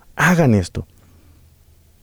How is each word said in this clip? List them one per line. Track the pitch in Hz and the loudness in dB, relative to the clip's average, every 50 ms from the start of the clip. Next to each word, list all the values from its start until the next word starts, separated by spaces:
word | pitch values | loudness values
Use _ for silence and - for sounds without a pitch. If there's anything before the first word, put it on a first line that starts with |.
| _ - - | _ -14 -6
"Hagan | - 143 165 180 165 160 131 107 | -2 0 0 2 2 2 2 2
esto". | 101 87 - - 90 - - _ _ _ _ _ _ _ _ _ _ _ _ _ _ _ _ _ _ _ _ _ _ | 0 0 -4 -8 -14 -14 -14 _ _ _ _ _ _ _ _ _ _ _ _ _ _ _ _ _ _ _ _ _ _